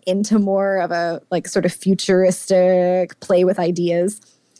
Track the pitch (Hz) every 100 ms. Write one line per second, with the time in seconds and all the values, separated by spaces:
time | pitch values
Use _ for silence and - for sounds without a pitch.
0 | - 190 208 214 196 196 196 190 175 170
1 | 170 165 - 180 - 196 180 - 190 190
2 | - 185 185 185 - 190 185 185 180 180
3 | 175 - - 180 180 190 170 175 175 170
4 | 180 214 _ _ _